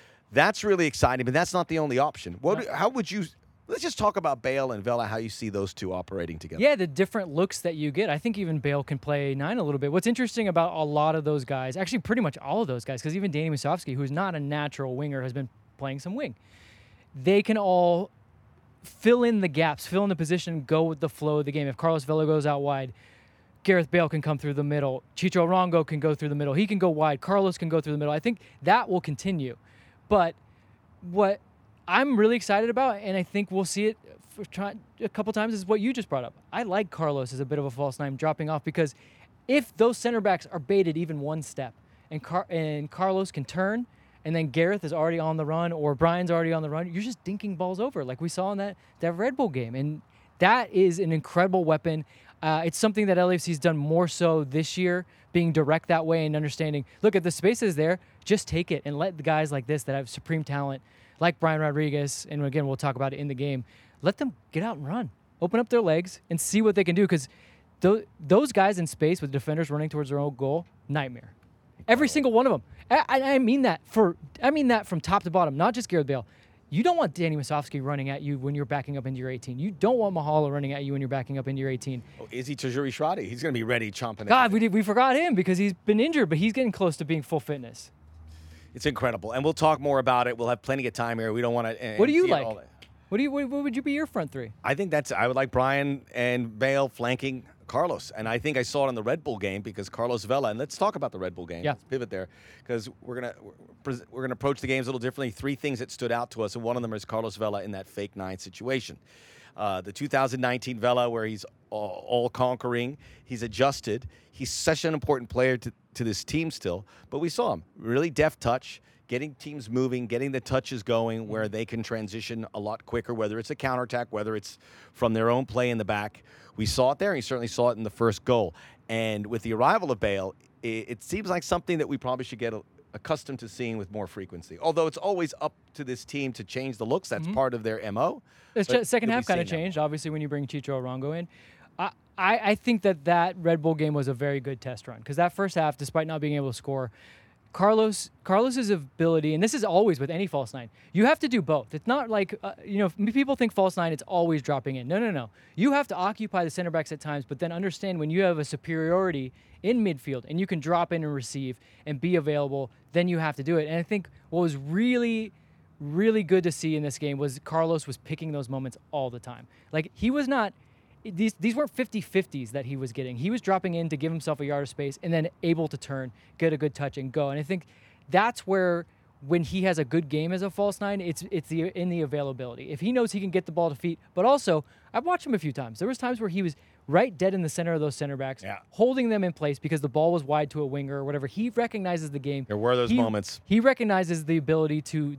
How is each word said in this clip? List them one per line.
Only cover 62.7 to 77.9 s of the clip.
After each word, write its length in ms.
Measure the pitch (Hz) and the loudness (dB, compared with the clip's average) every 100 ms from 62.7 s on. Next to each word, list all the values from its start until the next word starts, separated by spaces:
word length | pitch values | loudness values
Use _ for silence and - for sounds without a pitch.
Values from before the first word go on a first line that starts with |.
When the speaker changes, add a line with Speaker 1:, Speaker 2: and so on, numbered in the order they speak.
| 135 | 0
Speaker 2:
talk 180 | 143 123 | -2 0
about 180 | 135 | -2
it 60 | 135 | -2
in 80 | 147 | -6
the 80 | 127 | -4
game, 280 | 143 135 120 - - _ | -4 -4 -6 -16 -20 _
let 160 | 156 208 | -2 -2
them 160 | 277 - _ | -4 -6 _
get 100 | 156 | -6
out 140 | 214 175 | -4 -6
and 80 | 139 | -6
run. 220 | 214 175 - _ _ | -6 -6 -10 _ _
Open 180 | 160 226 | 0 0
up 100 | 240 | 2
their 120 | 240 | 2
legs 380 | 196 156 180 - _ | 4 2 0 -10 _
and 120 | 170 | -4
see 200 | - 202 | 0 4
what 120 | 220 202 | 4 6
they 80 | |
can 120 | 175 175 | 4 4
do, 120 | 196 | 4
'cause 220 | 170 131 - - - _ _ | 4 0 -12 -20 -20 _ _
tho-, 240 | 180 220 - - | 4 4 0 -12
those 320 | 147 190 285 | 4 6 6
guys 260 | 214 196 190 | 4 4 4
in 80 | 165 | -2
space 340 | - 156 180 | 0 2 2
with 100 | 143 | -2
defenders 380 | 135 139 156 156 | -2 -2 -2 -2
running 180 | 147 156 | -2 -2
towards 200 | 151 139 | -4 -2
their 100 | 143 | -2
own 160 | 147 123 | -2 -2
goal, 300 | 135 151 175 _ - | -2 -2 -4 _ -6
nightmare. 440 | 143 135 120 - - _ _ _ - - | -4 -4 -8 -18 -20 _ _ _ -8 2
Every 180 | 240 285 | 4 4
Speaker 1:
Incredible. 80 | |
Speaker 2:
single 180 | 311 269 | 2 4
one 160 | 220 262 | 4 4
of 60 | |
'em. 80 | 156 - - - | 2 -2 -18 2
I, 160 | 285 - | 2 4
I, 280 | 262 269 277 | 2 4 4
I 40 | |
mean 220 | 240 277 | 6 6
that 180 | 247 165 - | 4 2 0
for, 300 | 220 196 170 - - | 4 4 4 -8 0
I 80 | 247 | 2
mean 160 | 302 262 | 4 4
that 180 | 226 - | 2 0
from 120 | 170 | -4
top 240 | - 196 | 2 2
to 80 | 180 | 4
bottom, 260 | 175 160 135 | 4 4 4
not 160 | 190 233 | 2 2
just 140 | 233 | 0
Gareth 180 | 175 139 | 0 2
Bale. 180 | 131 113 - - _ _ | -2 -4 -16 -20 _ _
You 100 | 147 | 2
don't 120 | 330 339 | 4 4
want 180 | 233 | 2
Danny 220 | 160 165 151 | 0 0 0
Musovski 480 | 135 151 139 147 | -2 -2 -2 -4
running 260 | 135 | -4